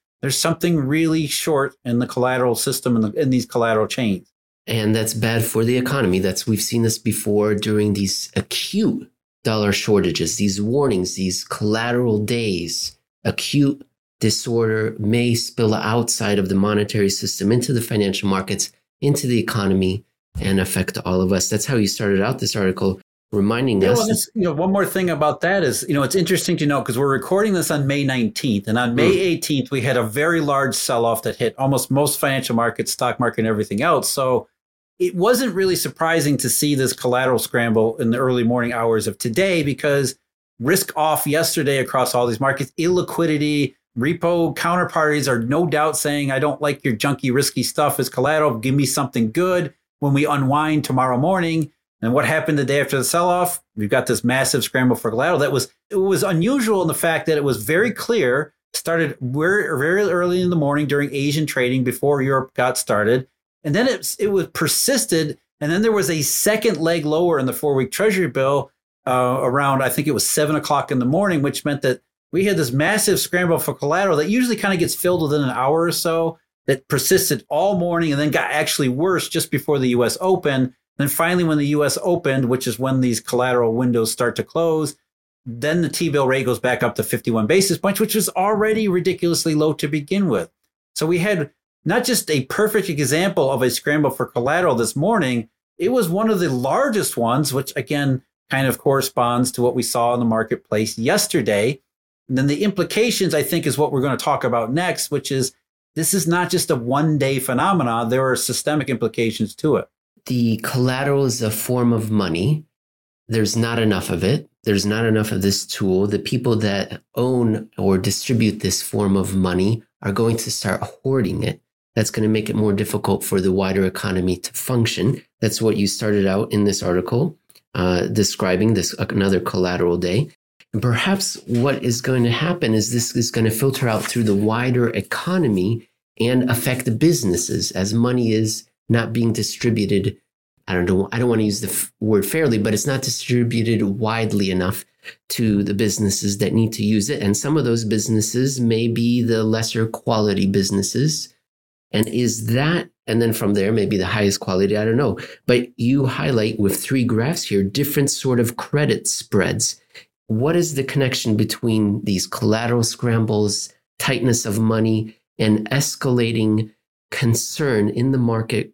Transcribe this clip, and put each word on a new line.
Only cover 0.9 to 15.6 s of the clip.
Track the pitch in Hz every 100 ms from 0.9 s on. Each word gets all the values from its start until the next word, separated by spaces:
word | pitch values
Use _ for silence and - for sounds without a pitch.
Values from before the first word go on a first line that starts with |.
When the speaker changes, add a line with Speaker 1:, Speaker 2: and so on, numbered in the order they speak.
| 156 165 160 143
Speaker 1:
short | - 165 143 135 -
in | 123 120
the | 123
collateral | 127 123 127 123 113
system | 139 123 127
and | 117 107
in, | 131
in | 135
these | 127 117
collateral | 120 117 110 101
chains. | - 113 92 - _ _ _ -
Speaker 2:
And | 113 107
that's | 110 110
bad | 110 113 113
for | 113 110
the | 117 127
economy. | 127 139 98 95
That's, | 95 92 -
we've | 104
seen | - 117
this | 113 -
before | 113 104 107 104 104
during | 101 107 107 104
these | 98 98 - - 95
acute | - - - 202 190 - - _ _ _
dollar | 120 107 101
shortages, | 98 - 101 90 80 82 -
these | 101 98
warnings, | 104 139 139 95 90
these | - 92 90
collateral | - - 107 110 120 123 123 107
days, | 104 120 110 87 85 - - - _ _
acute | 113 - - 143 139 - - _ _ -
disorder | 110 - 123 117 113 110 110 110
may | 107 120 120
spill | 117 - -